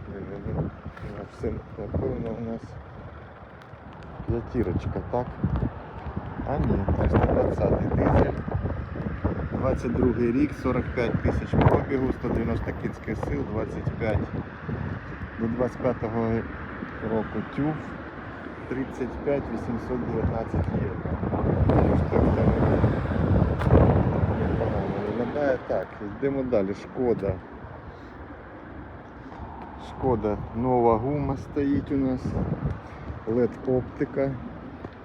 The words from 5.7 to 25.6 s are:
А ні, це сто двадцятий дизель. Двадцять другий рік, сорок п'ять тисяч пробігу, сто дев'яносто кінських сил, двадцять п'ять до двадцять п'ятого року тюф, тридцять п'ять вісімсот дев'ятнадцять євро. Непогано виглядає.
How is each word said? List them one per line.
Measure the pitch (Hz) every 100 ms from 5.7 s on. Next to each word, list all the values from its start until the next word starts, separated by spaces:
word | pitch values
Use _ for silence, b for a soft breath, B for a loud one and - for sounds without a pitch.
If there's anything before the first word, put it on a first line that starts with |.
| - - - - - - - 113
А | 147
ні, | 127 101 98 -
це | -
сто | - -
двадцятий | - 127 - - - -
дизель. | - - - - - - - - - - - - - - - -
Двадцять | - 131 131 131
другий | 120 123 113 120
рік, | 123 147
сорок | - 131 123 120 -
п'ять | 117 -
тисяч | - - -
пробігу, | - - - 156 135 131
сто | - 120
дев'яносто | 113 113 110 107 -
кінських | 110 - - 110
сил, | - 143 117
двадцять | 107 113 - - -
п'ять | 113 104 - - - - - - - - - - - -
до | 113
двадцять | 117 127 -
п'ятого | 131 120 113 117 113 113 - - - - - - 110
року | 110 107 107 101 -
тюф, | 147 151 - - - - - - - - -
тридцять | 127 131 - 120 - 147
п'ять | 143 135
вісімсот | 113 - 117 117 127 117
дев'ятнадцять | 113 107 113 113 - - -
євро. | 104 - - - - - - - -
Непогано | - - - - - - - - - - - - - - - - - - - - - - - - - - - - - - - 190 - -
виглядає. | 110 120 139 143 127